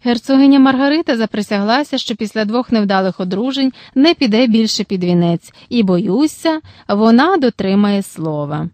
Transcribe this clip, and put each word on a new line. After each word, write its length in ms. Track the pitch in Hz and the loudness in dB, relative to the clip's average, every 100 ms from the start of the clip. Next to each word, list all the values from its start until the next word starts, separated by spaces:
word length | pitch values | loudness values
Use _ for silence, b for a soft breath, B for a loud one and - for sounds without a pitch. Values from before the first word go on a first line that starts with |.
Герцогиня 560 | 247 240 - 269 277 277 | -2 -4 0 4 4 6
Маргарита 580 | 269 254 277 311 320 240 | 4 2 0 0 -2 -2
заприсяглася, 800 | 220 214 202 202 208 247 294 262 | -2 -4 -4 -4 0 -2 -2 -6
що 180 | - 226 | -6 -8
після 300 | 214 220 208 | -6 -4 -2
двох 260 | 233 254 | -4 -2
невдалих 480 | 226 202 190 190 - | -2 0 0 -2 -4
одружень 540 | 185 190 247 269 269 B B 262 | -6 -4 -4 -2 -4 B B 2
не 180 | 311 | 2
піде 340 | 339 247 220 254 | 2 0 2 2
більше 360 | 220 220 - | 2 0 -4
під 200 | 196 190 | -6 -4
вінець, 500 | 180 175 170 170 - b b | 0 0 0 -2 -8 b b
і, 140 | 240 | -2
боюся, 800 | 196 175 170 202 302 - 330 311 b b - | 0 0 0 0 -2 -2 -4 -4 b b -6
вона 500 | 208 220 233 311 392 | 0 4 4 4 2
дотримає 640 | 262 - 190 196 208 202 | -2 -2 -2 0 2 0
слова. 680 | 190 - 160 151 143 151 170 | -6 -8 -6 -6 -6 -6 -8